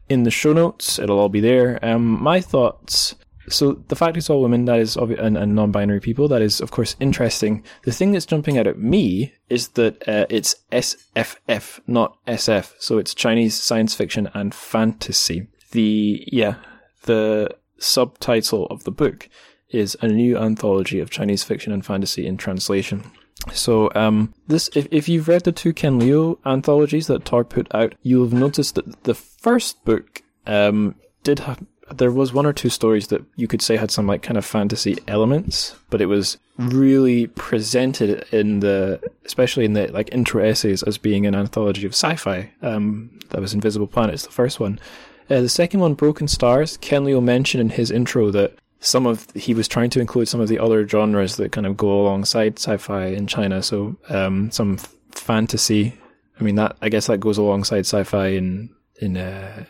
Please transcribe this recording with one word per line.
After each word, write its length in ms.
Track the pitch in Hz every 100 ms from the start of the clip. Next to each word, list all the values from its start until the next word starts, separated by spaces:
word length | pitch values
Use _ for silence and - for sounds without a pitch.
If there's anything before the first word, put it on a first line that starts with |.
| -
in 140 | 131
the 80 | 117
show 220 | - 151
notes. 480 | 160 170 - - -
It'll 180 | 101 101
all 120 | 101
be 100 | 104
there. 400 | 113 127 123 117
Um, 400 | 113 117 117 110
my 180 | 143 185
thoughts. 760 | 180 139 120 - - - - - _ - -
So 240 | - 139 - -
the 80 | -
fact 200 | 165 165
it's 140 | 156
all 100 | 143
women, 260 | 127 120 123
that 120 | 117
is 180 | 110 -
obvi-, 220 | 113 -
and, 180 | 110 -
and 200 | 104 104
non-binary 420 | 208 143 - 101
people, 300 | 117 117 147
that 120 | 123
is 200 | 107 -
of 100 | -
course 240 | - 113 -
interesting. 640 | 135 - 117 - 107 107 - -
The 80 | -
thing 220 | 117 190
that's 120 | 196
jumping 320 | - 156 151 135
out 120 | 101
at 100 | -
me 560 | 110 190 127 92 135 _ -
is 200 | 120 -
that, 380 | - 113 - -
uh, 180 | 107 -
it's 240 | 110 - - -
S 240 | 123 - - _ 117
F 240 | 113 - -
F, 320 | 107 - - -
not 280 | 120 110 -
S 240 | - 110 -
F. 280 | 104 - -
So 200 | - 110
it's 160 | -
Chinese 460 | - 120 113 113 107
science 360 | - 113 110 -
fiction 340 | 98 - 101
and 220 | 104 101
fantasy. 920 | - - 110 110 - - - - 82 107 _ _
The, 500 | 117 107 107 104 104 -
yeah, 240 | 127 104 113 - - _ _
the 540 | - 110 107 107 101 - _ -
subtitle 880 | - - 123 - - 113 - 107 -
of 180 | -
the 80 | -
book 360 | - 143 - - _ - _ _
is 260 | 120 101 -
A 60 | 113
New 320 | 107 123 113
Anthology 640 | 110 110 104 98 92 95
of 100 | -
Chinese 320 | - 101 98
Fiction 300 | - 107 -
and 120 | 101
Fantasy 420 | - 98 196 - -
in 80 | 95
Translation. 720 | - 92 - 196 190 98 - - _ - -
So, 380 | - - 113 107 104
um, 360 | 110 107 107 - -
this, 240 | 156 - 147
if, 100 | 147
if 160 | 156 147
you've 180 | 170 156
read 160 | 175
the 80 | 175
two 220 | 156 170
Ken 260 | 165 151 127
Liu 400 | 120 151 160 170 135
anthologies 640 | 135 131 147 147 156 160
that 160 | 135
Tor 180 | - 120
put 320 | 117 123 -
out, 220 | 107 113 -
you'll 220 | 123 127
have 80 | 120
noticed 440 | 123 139 147 139 -
that 260 | - -
the 120 | -
first 720 | 113 - _ 233 247 - -
book, 380 | - 110 - - _ _ -
um, 480 | 104 104 104 104 - _ _
did 160 | - 143
ha-, 160 | - 123 - _ - 139
there 140 | 123
was 220 | 127 135
one 140 | 131 147
or 60 |
two 180 | 143 123
stories 380 | - 113 107 95
that 140 | 104 - -
you 100 | 117
could 160 | 110
say 140 | - 110
had 140 | 110
some, 160 | - 101
like, 160 | 98
kind 160 | - 110
of 60 |
fantasy 540 | - 110 104 113 101 - -
elements, 680 | 104 113 147 196 - - - -
but 100 | 110
it 60 | 95
was 320 | 101 92 - _ -
really 680 | 120 131 135 135 131 120 113
presented 960 | - - 110 107 123 131 131 104 - -
in 280 | 110 104 101
the, 400 | 101 98 95 92 - -
especially 400 | - - 123 -
in 80 | 110
the, 140 | 104 95
like, 240 | 95 110
intro 300 | 127 113 113
essays 400 | 107 110 107 95
as 160 | - 104
being 280 | 107 101 104
an 80 |
anthology 520 | 98 101 - 104 98 98
of 60 |
sci-fi. 580 | - 156 160 - 92 104 -
Um, 560 | 123 107 104 104 117 - -
that 100 | 95
was 140 | 95
Invisible 320 | 104 107 104 101
Planets, 380 | 120 110 76
the 80 | -
first 280 | - 123 -
one. 180 | 104 107 - - - - -
Uh, 100 | 135
the 80 | 123
second 320 | - 175 196
one, 140 | 170
Broken 340 | 143 151 151 147
Stars, 480 | - 123 127 156 -
Ken 280 | - 143
Liu 160 | 139 131
mentioned 400 | 123 123 135 131
in 100 | 113
his 200 | 113 117
intro 400 | 117 120 127 107
that 240 | 101 98 - _ _
some 260 | - 127 123
of, 200 | 110 -
he 200 | 104 -
was 140 | 113 110
trying 220 | 117 120
to 100 | 131
include 280 | 117 123 113
some 120 | 117
of 80 | 107
the 100 | 113
other 280 | 113 110 104
genres 500 | 107 107 104 95 -
that 160 | 104
kind 140 | - 98
of 100 | 98
go 240 | 101 101
alongside 560 | 101 98 98 113 107 110
sci-fi 480 | - 101 - 101 92
in 220 | 98 98
China. 340 | - 101 95
So, 340 | - 104 104 - -
um, 420 | 98 95 95 107
some 240 | - 104
f-, 200 | 95 - _ _
fantasy. 800 | - - 113 110 107 - 107 110 - - _ _ -
I 20 |
mean, 140 | 107 101
that, 200 | 107 -
I 60 | 110
guess 180 | 107 -
that 140 | 104
goes 180 | 107 104
alongside 480 | 104 98 98 107 92
sci-fi 420 | 104 92 101 95
in, 420 | 95 92 95 117 _ _ -
in, 160 | 90 92
uh, 500 | 92 95 95 104